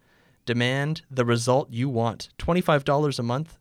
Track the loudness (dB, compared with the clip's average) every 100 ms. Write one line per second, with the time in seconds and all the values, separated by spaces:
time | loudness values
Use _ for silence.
0 | _ _ _ _ -4 0 0 0 -2 -4
1 | -4 -2 2 2 2 2 0 -4 -2 0
2 | -2 -4 -12 -8 -2 0 2 2 2 0
3 | 0 -2 -4 -4 -6 -12